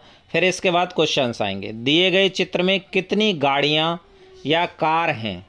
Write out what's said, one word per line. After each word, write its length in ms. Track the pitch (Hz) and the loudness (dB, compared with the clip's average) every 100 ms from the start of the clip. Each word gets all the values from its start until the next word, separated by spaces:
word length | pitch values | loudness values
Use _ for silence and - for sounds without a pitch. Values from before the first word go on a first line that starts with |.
| - - _ | -12 -20 _
फिर 120 | 160 | 0
इसके 260 | 180 175 196 | 0 0 0
बाद 220 | 170 180 | 0 0
क्वेश्चंस 500 | - 156 - 123 113 | 0 0 0 -2 -2
आएंगे, 300 | 104 98 101 | -4 -4 -8
दिए 380 | 110 123 156 185 | -6 0 2 4
गए 180 | 180 196 | 2 0
चित्र 320 | 185 180 175 | 0 -4 0
में 160 | 180 196 | 0 0
कितनी 500 | - 190 185 202 214 165 | -2 -6 -2 0 0 2
गाड़ियाँ 600 | 139 139 143 151 160 170 - - - - 135 | 0 2 2 0 0 -4 -12 -20 -20 -10 -2
या 200 | 165 175 | 0 0
कार 440 | - 160 160 165 | -2 0 0 0
हैं, 340 | 120 110 90 | -4 -6 -8